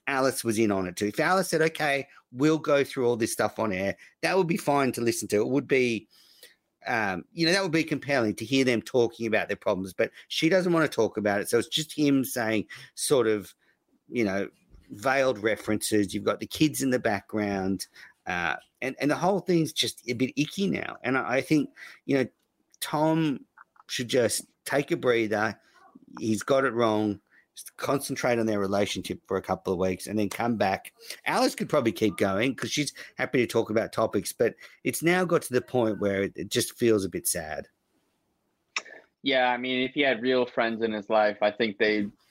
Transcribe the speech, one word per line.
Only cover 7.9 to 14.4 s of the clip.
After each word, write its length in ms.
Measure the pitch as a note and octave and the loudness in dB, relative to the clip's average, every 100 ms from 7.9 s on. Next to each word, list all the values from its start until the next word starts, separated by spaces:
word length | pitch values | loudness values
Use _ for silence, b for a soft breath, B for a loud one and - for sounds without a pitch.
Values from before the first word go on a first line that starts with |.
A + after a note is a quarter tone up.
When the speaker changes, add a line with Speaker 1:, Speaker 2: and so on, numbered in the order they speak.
| C#3+ B2 C#3 A2 G#2 | -4 -2 0 2 -2
Speaker 1:
to 100 | G#2+ | 0
hear 180 | C3+ | 2
them 200 | C3 A#2+ | 4 2
talking 420 | - C3 A#2 - A2+ | 0 2 2 0 -2
about 220 | G#2+ F2 | 0 0
their 100 | G2+ | -4
problems, 360 | - F#2+ F#2+ | -2 -2 -4
but 180 | - A2+ B B | -4 -4 B B
she 200 | - - | -2 2
doesn't 240 | F#3+ F3+ | 2 2
wanna 160 | E3+ D3 | 2 2
talk 300 | - G#2+ - | 2 0 0
about 240 | G#2 G2+ | 0 0
it. 80 | F#2 | 0
So 80 | A#2+ | 0
it's 120 | G#2+ | 0
just 280 | - D#3 - | -4 -4 0
him 260 | D3 C#3 | 2 2
saying 420 | B2 B2+ A2 A2 - B B | 0 -2 0 0 -2 B B
sort 320 | - - C#3 A2+ | -10 0 2 4
of, 260 | G#2+ F#2 - _ _ _ _ _ | 0 -4 -16 _ _ _ _ _
you 140 | B2 | -2
know, 240 | G#2+ F#2+ | 0 0